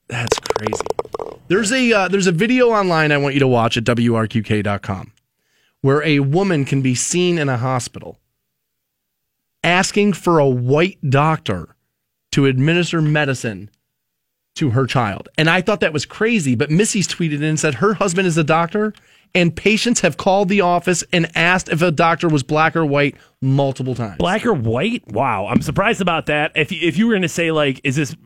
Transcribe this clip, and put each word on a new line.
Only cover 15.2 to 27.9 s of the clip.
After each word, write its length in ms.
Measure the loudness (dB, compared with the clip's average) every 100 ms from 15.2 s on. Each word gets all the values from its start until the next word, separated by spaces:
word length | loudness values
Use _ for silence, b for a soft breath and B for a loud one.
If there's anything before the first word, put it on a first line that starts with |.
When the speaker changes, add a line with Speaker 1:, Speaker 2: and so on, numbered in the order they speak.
| -8 -2
Speaker 1:
And 100 | 2
I 140 | 2
thought 180 | 0 0
that 120 | 0
was 120 | -2
crazy, 500 | -8 -4 0 0 0
but 160 | 0 0
Missy's 380 | 2 2 0 -4
tweeted 280 | -4 -4 -2
in 60 |
and 160 | -2 -2
said 140 | -2 0
her 180 | -2
husband 320 | 0 -2 0 0
is 100 | 0
a 80 |
doctor 480 | 2 2 0 -2 -4 -6 b b b
and 200 | 0 0 2
patients 440 | 0 2 0 0
have 180 | 0 0
called 320 | 0 2 2
the 100 | 2
office 420 | 2 2 0 -2 0
and 200 | -2 0
asked 360 | 0 2 0 0
if 100 | 0
a 100 | 0
doctor 380 | 2 2 2 2
was 140 | 0
black 340 | 0 0 0 0
or 80 |
white 320 | 0 0 0 -4 b b
multiple 540 | 0 2 0 -2 -6
times. 240 | -6 -6 -4
Speaker 2:
Black 260 | -2 0
or 80 | 0
white? 540 | -2 0 -2 -2 -4 -6
Wow. 360 | -2 -2 -2 0
I'm 160 | -2
surprised 400 | 0 0 0 0
about 240 | 0 -2 -2
that. 260 | -2 -2
If, 160 | -2 -4
if 280 | -2 -2 0
you 80 | 2
were 80 |
gonna 160 | 2 -2
say, 200 | -2 -2
like, 300 | 0 0 -2
"Is 140 | -4